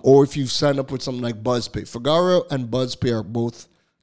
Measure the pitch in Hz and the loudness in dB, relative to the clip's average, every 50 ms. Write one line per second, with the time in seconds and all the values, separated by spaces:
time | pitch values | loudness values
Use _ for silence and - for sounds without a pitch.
0 | - 127 135 139 143 139 - 147 135 117 - - 156 143 139 139 131 135 139 123 | 6 6 8 8 8 6 2 -4 -4 -2 -2 0 0 0 0 0 -4 -6 -8 -10
1 | - 143 127 123 123 120 117 107 107 123 123 120 113 - - 107 82 - - 117 | -8 -8 -8 -6 -6 -6 -6 -4 -2 -2 -2 -2 -2 -4 -8 -10 -10 -10 -10 -6
2 | 120 147 156 170 180 185 180 175 170 - 147 131 127 113 117 127 131 127 - - | -2 0 2 2 4 4 2 2 2 0 -4 -6 -4 -2 -2 -2 -2 -2 -4 -4
3 | - 123 117 110 104 95 113 120 120 120 - - - _ _ _ _ _ _ _ | -2 -2 -2 -2 -4 -4 -4 -2 -2 -2 -4 -8 -16 _ _ _ _ _ _ _